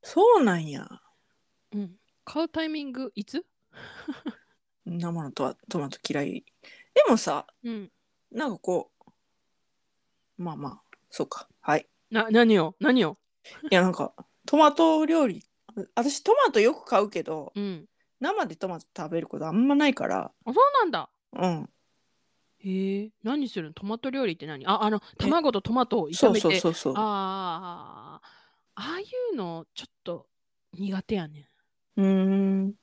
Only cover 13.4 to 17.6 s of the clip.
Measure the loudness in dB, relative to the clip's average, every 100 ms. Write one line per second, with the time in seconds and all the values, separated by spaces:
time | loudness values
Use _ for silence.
13.4 | -20 -14 2 4 4 0 -6 -8 -20 _
14.4 | 0 6 6 6 4 4 2 2 2 -2
15.4 | _ _ -16 -14 -6 -2 -2 -2 2 4
16.4 | 4 4 4 2 0 0 2 -4 -6 -8
17.4 | -10 -8